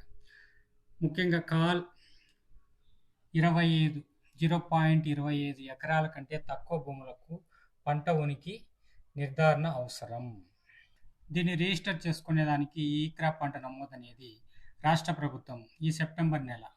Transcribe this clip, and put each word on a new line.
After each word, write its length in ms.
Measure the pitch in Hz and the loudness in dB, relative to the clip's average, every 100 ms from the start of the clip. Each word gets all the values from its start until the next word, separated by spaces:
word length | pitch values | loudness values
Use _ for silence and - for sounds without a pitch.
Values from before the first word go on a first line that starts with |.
| - - - - - _ _ _ _ - | -14 -16 -18 -20 -20 _ _ _ _ -2
ముఖ్యంగా 400 | 160 160 180 170 | -2 2 2 2
కాల్ 420 | - 160 165 175 175 - - - _ _ _ - _ _ _ - _ _ _ | 2 2 4 2 -2 -14 -20 -20 _ _ _ -20 _ _ _ -20 _ _ _
ఇరవై 340 | 160 165 165 165 160 | 2 4 6 4 6
ఐదు, 240 | 156 151 - _ _ - | 4 0 -10 _ _ -2
జీరో 220 | 160 170 170 | 0 2 2
పాయింట్ 380 | 160 160 160 156 | 2 6 4 4
ఇరవై 280 | 147 147 147 | -2 -2 -2
ఐదు 200 | 143 139 135 | -2 -6 -12
ఎకరాల 360 | 131 156 160 156 | -8 0 0 0
కంటే 300 | 147 135 151 | -4 -8 -8
తక్కువ 340 | - 160 - 165 | -6 -8 -4 -6
భూములకు 560 | 143 135 131 123 - 170 _ _ _ _ - | -6 -12 -14 -18 -16 -16 _ _ _ _ -2
పంట 220 | 147 156 | -2 2
ఉనికి 440 | 160 147 139 170 220 - _ _ - - 139 | 0 0 -4 -8 -14 -16 _ _ -20 -14 -8
నిర్ధారణ 500 | 139 135 160 143 151 | -4 4 4 4 2
అవసరం. 560 | 131 123 - - 120 123 107 - _ _ - _ _ - - - | -4 -6 -10 -10 -10 -10 -12 -18 _ _ -20 _ _ -20 -20 -6
దీన్ని 240 | 165 175 | 0 2
రిజిస్టర్ 440 | 170 175 190 - 170 | 2 2 0 -2 -4
చేసుకునేదానికి 800 | 170 160 - 160 151 143 143 - 147 | -2 -4 2 2 4 2 0 -2 -2
ఈ 80 | 147 156 | 0 -2
క్రాప్ 280 | 160 160 156 | -2 -2 -2
పంట 160 | 143 139 | -4 -6
నమోదు 380 | 131 131 135 | -10 -12 -14
అనేది 360 | 131 120 - 127 110 - - - - | -16 -18 -20 -20 -20 -20 -18 -18 -2
రాష్ట్ర 300 | 151 160 - | 4 4 2
ప్రభుత్వం 460 | 160 147 127 - 120 117 - | -2 -2 -4 -12 -14 -16 -4
ఈ 80 | 160 | -2
సెప్టెంబర్ 500 | 156 156 - 165 151 131 | 0 -2 0 0 0 -2
నెల 180 | 120 - | -10 -14